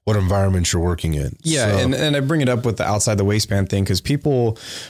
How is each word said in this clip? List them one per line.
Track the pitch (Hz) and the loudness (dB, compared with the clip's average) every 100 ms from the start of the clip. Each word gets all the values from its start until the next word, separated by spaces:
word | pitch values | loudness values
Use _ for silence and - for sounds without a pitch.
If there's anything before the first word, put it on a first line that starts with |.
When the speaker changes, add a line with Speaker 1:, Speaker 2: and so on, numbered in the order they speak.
Speaker 1:
what | - 104 | -2 0
environment | 92 98 98 95 85 | 2 2 2 2 0
you're | 87 | 0
working | 87 85 82 | 0 0 -2
in. | 76 69 - | -2 -4 -4
Speaker 2:
Yeah, | 160 151 110 | -2 0 2
Speaker 1:
So | 98 | 2
Speaker 2:
and, | 127 | 0
and | 131 151 143 | 0 0 0
I | |
bring | 135 160 | 0 0
it | 127 | 2
up | 120 | 0
with | 123 98 | -2 -2
the | - | -2
outside | 104 - 101 | 0 0 2
the | |
waistband | 98 107 - 98 95 | 2 0 0 0 0
thing | 98 | 0
'cause | 98 92 | 0 -2
people | - 147 151 131 117 107 - - | -2 -2 0 2 0 -2 -10 -14